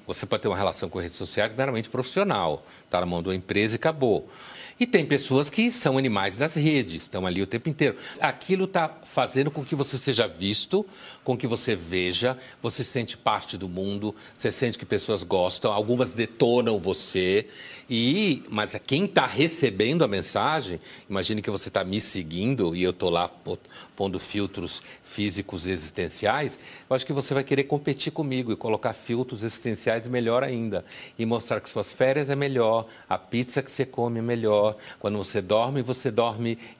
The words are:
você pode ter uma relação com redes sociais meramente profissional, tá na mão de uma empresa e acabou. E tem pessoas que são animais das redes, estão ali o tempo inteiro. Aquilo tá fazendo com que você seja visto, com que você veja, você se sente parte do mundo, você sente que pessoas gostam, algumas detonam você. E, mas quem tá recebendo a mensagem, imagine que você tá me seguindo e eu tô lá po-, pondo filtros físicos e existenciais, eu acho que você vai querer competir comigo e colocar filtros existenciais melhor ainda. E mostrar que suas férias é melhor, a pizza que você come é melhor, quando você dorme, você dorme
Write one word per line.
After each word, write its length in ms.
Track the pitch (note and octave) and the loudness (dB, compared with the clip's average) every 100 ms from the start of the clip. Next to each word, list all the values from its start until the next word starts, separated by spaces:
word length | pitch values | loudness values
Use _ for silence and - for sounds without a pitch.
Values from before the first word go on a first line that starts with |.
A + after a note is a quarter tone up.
| - | -8
você 200 | F#2 - | -6 -2
pode 160 | A2 | -2
ter 80 | G#2+ | 0
uma 80 | F#2 | 0
relação 320 | G2 - F2+ | 0 -2 -6
com 100 | F#2 | -6
redes 160 | F2 - | -6 -6
sociais 380 | F#2+ - A2 | -6 0 0
meramente 360 | A2 C3+ A#2 A#2+ | 0 -2 -2 -2
profissional, 760 | B2+ B2 F#3+ G3+ A2 E2+ C#2+ - - - | -4 -2 0 2 2 0 -2 -6 -20 0
tá 100 | F2+ | 2
na 60 | F2 | 2
mão 160 | F2 | 0
de 80 | F#2 | 0
uma 60 | F#2+ | -2
empresa 400 | F#2 F#2+ A2 A2+ | 0 2 2 2
e 20 | |
acabou. 520 | D#3+ D#3 B2+ F2+ - - - - - - | 0 4 4 4 0 -16 -18 -16 -10 -2
E 80 | B3 | 4
tem 180 | F#3+ C#3+ | 4 4
pessoas 420 | C#3 - C3 D3 | 2 4 2 2
que 220 | - A#3+ | 2 2
são 260 | A#3 D#3 C3 | 2 2 4
animais 400 | C3 G2+ G2 F#2+ | 4 2 0 0
das 200 | D#3 E3 | 0 2
redes, 480 | D3+ D3 G#2 D#2+ | 4 4 2 -4
estão 240 | - F#2+ F#2 | -6 -2 0
ali 120 | F2+ | 0
o 60 | G2 | 0
tempo 240 | A#2 E3 | -2 -2
inteiro. 260 | C#3 C#3 - - - | 2 2 0 -8 -2
Aquilo 460 | D3 - - F#3 F#3+ | -2 -2 0 0 2
tá 260 | F#3 D#3 - - | 0 0 -4 -8
fazendo 460 | - B2 C3 C#3+ | -2 0 2 0
com 120 | D3+ | 0
que 120 | C3 D3 | -4 -2
você 200 | - C3 | 0 -2
seja 320 | - A#2 G#2+ | 0 2 0
visto, 560 | D#2+ G2 G#2 - F#3+ G#3 - - - | 0 0 2 2 0 -2 -8 -18 -12
com 140 | - A#2+ | -4 -2
que 80 | B2+ | -2
você 300 | A2+ - G2 | -2 0 -2
veja, 600 | E2 F2+ F2+ F2 A#2+ B2+ - - | -2 0 0 0 0 -2 -8 -8
você 200 | A#2+ - | -6 -4
se 60 | A#2+ | -4
sente 260 | B2+ A2 - | -2 -4 -2
parte 440 | - G#2 - F#2 | 0 0 -2 -8
do 100 | F#2+ | -6
mundo, 460 | F2 G2 G2+ G#2+ - - - | -4 -4 -2 -4 -6 -14 -4
você 140 | A#2 | -2
sente 300 | - A#2+ - | 0 -2 -2
que 60 | - | -2
pessoas 360 | G#2+ - G#2 | -2 0 -2
gostam, 500 | F2 F#2+ F2+ - A#2 | 0 2 2 2 0
algumas 440 | G#2 G#2+ B2 B2 A#2+ | 0 2 2 0 0
detonam 640 | A2+ - A#2+ A#2+ A#2 G#2+ | -2 4 4 6 4 2
você. 680 | F2 F2 - F#2+ F#2 G2 - - - - - | 0 0 0 2 4 4 2 -8 -18 -16 -4
E, 560 | A#2 B2 F3+ G#3 C3 - | 0 2 4 2 0 -2
mas 260 | G#2+ G#2 G#2 - | -2 -2 -2 -2
quem 180 | C3+ G3 | 0 2
tá 220 | F3 B2+ | 2 2
recebendo 760 | A#2+ E3 - B2+ F#2+ A2 E3+ | 2 2 4 2 4 2 4
a 40 | C3 | 2
mensagem, 720 | G2 F2 G#2 B2 D#3 G#2+ E2+ - - - | 2 0 0 2 0 -2 -8 -10 -20 -6
imagine 360 | G2 F#2 G#2+ | -2 0 -2
que 80 | G2+ | -2
você 180 | G2 F#2 | -4 -2
tá 140 | G2+ | -2
me 180 | F#2 G#2 | 0 -2
seguindo 720 | - G2 D#2 F2 A2+ C3 F2 E2+ | -2 -4 -4 -2 0 2 0 2
e 60 | |
eu 120 | F#2 | 0
tô 160 | F2 F#2 | 2 0
lá 180 | E2+ F2 | 0 0
po-, 320 | - - F#2 - - - - | -4 -10 -10 -10 -20 -14 -4
pondo 220 | G2 F#2 | -2 -2
filtros 640 | - G#2 G2 - F2 - - - | -4 -4 -4 -4 -8 -8 -12 -20
físicos 640 | - - G#2 F#2+ - F#2 F2 | -12 -4 -2 -2 -6 -6 -4
e 40 | |
existenciais, 880 | F2+ D#2+ - E2+ - G#2 C3+ C#3+ - - - - | -4 -4 -6 -6 -2 0 0 -2 -8 -18 -14 -2
eu 60 | C3 | -2
acho 100 | - | -2
que 60 | |
você 220 | C#3+ C3 | -4 -2
vai 100 | C3+ | -2
querer 220 | C3+ C3+ C#3 | 0 2 2
competir 480 | D3 D3 C3+ D#3 | 0 -2 -2 -4
comigo 380 | - D3 C3 B2 | -4 -2 -2 -2
e 40 | G#2+ | -2
colocar 380 | A2+ G#2+ A#2+ | 0 0 0
filtros 500 | A2 - A#2+ B2+ A2 | -4 -4 -2 -2 -4
existenciais 640 | A2+ - A#2+ G#2 - A2+ A#2 | -6 -4 -4 -2 0 0 0
melhor 340 | B2 A2+ A#2+ | -2 2 2
ainda. 420 | C3+ A#2+ A2+ F#2+ - - - - | 2 -2 -2 -4 -6 -14 -14 -4
E 60 | A2+ | 0
mostrar 340 | A#2 - A2 | 0 0 -4
que 100 | - | -4
suas 220 | A2+ G2+ | -6 -4
férias 380 | - C3 C#3 C#3 | 2 2 4 0
é 60 | C#3 | 0
melhor, 520 | C#3+ B2+ A2 A2+ A2+ - - | 0 2 4 4 0 -10 -4
a 80 | F#2 | -4
pizza 440 | - A#2 B2+ C#3+ | -2 -2 -2 -2
que 80 | - | -4
você 160 | - C3 | -4 -4
come 340 | - A#2+ A#2 | -2 -2 -2
é 20 | |
melhor, 500 | A#2 A#2 A2 G#2 G#2+ G#2+ - - | -2 0 4 4 4 0 -10 -6
quando 180 | G#2 G#2 | -4 -2
você 240 | F#2+ G#2 | -2 -2
dorme, 400 | F#2 G#2+ B2 C#3 | 2 2 2 0
você 280 | A#2+ B2+ B2+ | -2 -2 -2
dorme 480 | G#2+ A#2 A2 A#2 A2+ - | 2 0 0 -4 -4 -8